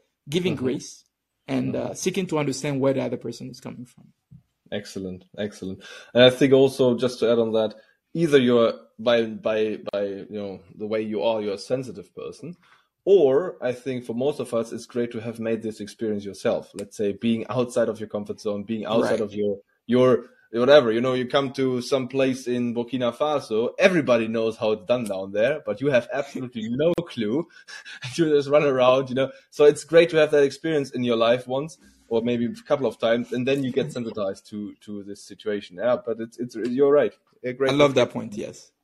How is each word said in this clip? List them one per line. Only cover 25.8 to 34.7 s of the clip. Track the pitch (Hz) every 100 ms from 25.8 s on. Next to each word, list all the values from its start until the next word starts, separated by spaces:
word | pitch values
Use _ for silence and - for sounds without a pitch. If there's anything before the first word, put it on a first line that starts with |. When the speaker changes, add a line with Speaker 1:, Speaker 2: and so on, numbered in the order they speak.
Speaker 2:
you | 139
have | 127 -
absolutely | 131 143 - 123 113 107
Speaker 1:
<laughs> |
Speaker 2:
no | 123 160 170 -
clue. | - 107 135 170 - - -
<laughs> | - - 123 123
You | 160 147
just | 135
run | 147
around, | 147 127 123 131 131
you |
know. | 123 135 - _
So | -
it's | 147 143
great | - 165 170
to | 156
have | 151
that | 147
experience | 139 131 160 156 135
in | 123
your | 123 113
life | 113 123 123
once, | 131 156 - - _ _
or | 113
maybe | 117 120 117
a | 110 -
couple | 143 127
of | -
times, | 113 120 120
and | 123 127
then | 139
you | 131
get | 131 120
sensitized | 127 113 107 98 98 -
to, | 104 101